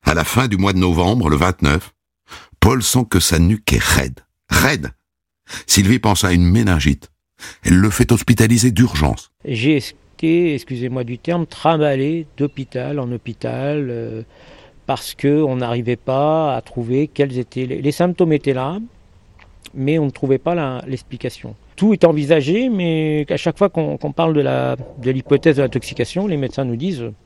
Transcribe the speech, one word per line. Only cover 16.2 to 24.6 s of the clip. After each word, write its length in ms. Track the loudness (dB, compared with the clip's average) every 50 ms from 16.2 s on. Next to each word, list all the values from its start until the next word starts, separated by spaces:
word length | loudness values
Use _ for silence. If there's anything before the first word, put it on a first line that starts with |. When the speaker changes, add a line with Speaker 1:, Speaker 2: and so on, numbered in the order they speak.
| 0 0 0 0 0 -2 -2
Speaker 2:
à 60 | -4
trouver 480 | -6 -10 -10 -8 -6 -2 -2 -2 -2 -2 _
quels 240 | -2 -2 -2 0
étaient 280 | -6 -8 _ -6 -8 -6
les, 160 | -6 -6 -4
les 100 | -4 -4
symptômes 420 | 0 0 0 -2 2 0 2 2 2
étaient 200 | 0 0 0 -2
là, 260 | -2 -2 -4 -6 -8 -10 -12 _ -20 _ _ _ -20 _ _ -20 -20 -20 -20 -20 -20 _ -18 -10
mais 220 | -6 -2 0 0
on 80 | 0 0
ne 60 | -2
trouvait 260 | -4 -4 0 0 0
pas 160 | 0 2 -2 -2
la, 300 | -2 -2 -4 -6 -8 -8
l'explication. 680 | -8 -10 -10 -10 -14 -16 -8 -8 -8 -10 -8 -16 -16 -16 _ _ -20 _
Tout 180 | 0 2 2 4
est 100 | 6 4
envisagé, 680 | 4 4 2 2 2 2 2 4 2 0 0 0 0
mais 560 | -2 -2 0 0 0 0 0 0 -2 -2 -2 -2
à 80 | -4
chaque 200 | -2 -2 -4 0
fois 120 | 0 0 0
qu'on, 280 | 2 -2 -2 -2 -4
qu'on 140 | -6 -6 -8
parle 240 | -2 0 0 2 2
de 60 | 2
la, 340 | 2 2 0 0